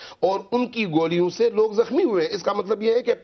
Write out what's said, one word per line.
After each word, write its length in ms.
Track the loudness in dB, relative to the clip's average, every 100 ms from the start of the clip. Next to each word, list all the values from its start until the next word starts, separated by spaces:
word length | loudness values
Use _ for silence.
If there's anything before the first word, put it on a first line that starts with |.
| -20 -2
اور 200 | 0 0 -2
ان 160 | -2 -2
کی 180 | -2 0
گولیوں 440 | 0 2 2 0
سے 200 | 2 0
لوگ 220 | 2 0
زخمی 320 | 2 0 2
ہوئے 240 | 2 2 0
ہیں۔ 80 | -2
اس 80 |
کا 100 | -4
مطلب 280 | -2 -2 -2
یہ 120 | 0
ہے 80 | 0
کہ 120 | 0 -4